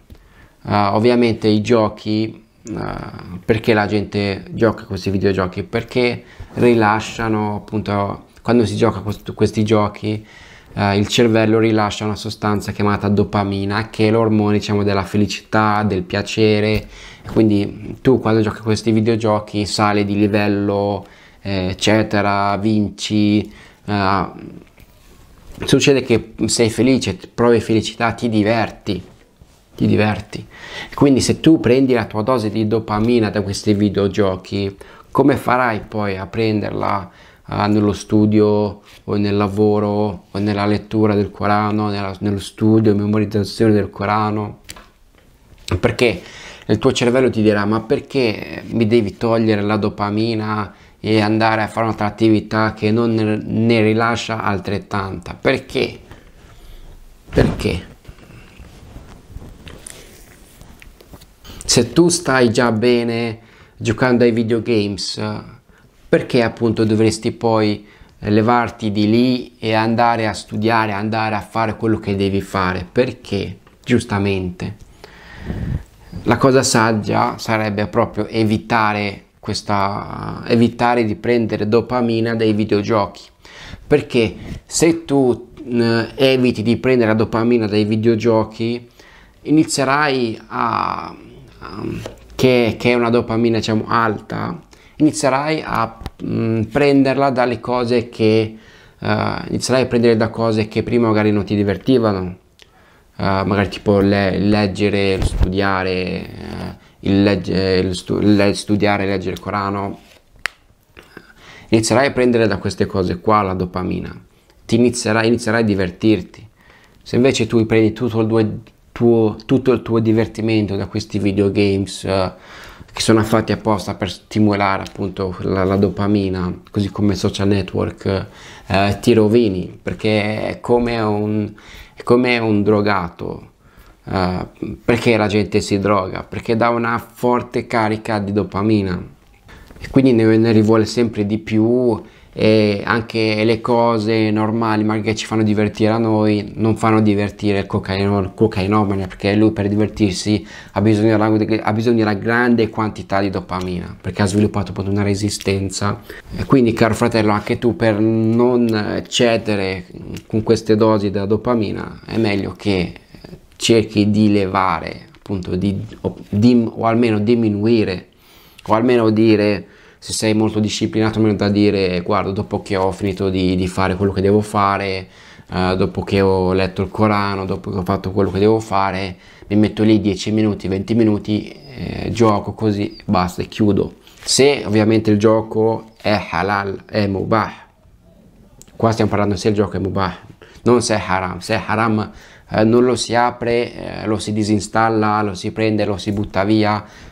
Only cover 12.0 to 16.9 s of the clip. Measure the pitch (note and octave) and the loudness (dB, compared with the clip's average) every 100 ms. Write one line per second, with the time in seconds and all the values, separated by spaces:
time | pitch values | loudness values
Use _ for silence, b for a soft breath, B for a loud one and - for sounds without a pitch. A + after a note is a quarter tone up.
12 | G#2+ G#2 A2 - G#2+ G#2 F#2+ F#2+ G#2 G2+ | -6 -6 -8 -6 -4 -2 -4 -2 0 0
13 | G2+ G2+ G#2 G#2 G2 G2 G2 G2+ A2 - | 0 0 0 0 -2 -2 -4 -4 -6 0
14 | A2 A2+ A2+ G#2+ G#2 G#2 G2+ G#2 G2+ G2 | 2 4 2 2 2 0 0 0 0 -2
15 | F2+ G#2 G2+ - - A2 G#2+ G#2 G#2+ F#2+ | -2 0 0 -2 -4 0 2 0 0 -2
16 | F2 G2+ G2+ - A2 G#2+ G#2+ G#2+ B | -2 -4 -4 0 2 2 0 -2 B